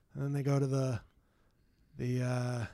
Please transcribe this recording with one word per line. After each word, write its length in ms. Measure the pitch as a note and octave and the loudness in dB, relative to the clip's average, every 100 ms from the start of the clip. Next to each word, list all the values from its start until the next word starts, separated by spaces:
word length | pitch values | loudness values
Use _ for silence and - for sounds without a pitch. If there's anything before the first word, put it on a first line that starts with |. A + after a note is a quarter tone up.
| _ | _
And 100 | C#3 | -6
then 80 | C#3 | -2
they 80 | C#3+ | 0
go 160 | C3+ C#3 | 2 2
to 80 | C3+ | 4
the, 340 | C3+ C3 A#2 - _ _ _ _ _ _ _ _ C#3 | 2 0 -2 -6 _ _ _ _ _ _ _ _ -6
the, 260 | B2 B2 | -2 0
uh, 420 | B2 B2+ B2 A#2+ A2 | 0 0 -2 -4 -6